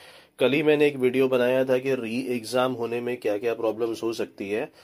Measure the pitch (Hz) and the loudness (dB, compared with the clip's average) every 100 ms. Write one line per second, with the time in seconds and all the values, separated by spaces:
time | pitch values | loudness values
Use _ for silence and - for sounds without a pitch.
0 | - - - - 123 147 151 147 147 135 | -20 -20 -20 -2 2 2 4 4 4 4
1 | 123 127 131 127 123 131 131 127 135 127 | 2 2 2 2 2 2 2 0 0 -2
2 | 113 120 123 120 110 127 127 123 117 120 | -2 -6 -4 -6 -2 0 0 -2 -4 -4
3 | 120 123 110 104 117 113 113 107 117 110 | -4 -4 -2 -2 -2 -2 -2 0 -2 -2
4 | 113 113 101 - 98 107 156 - | -4 -4 -6 -6 -4 -4 -4 -10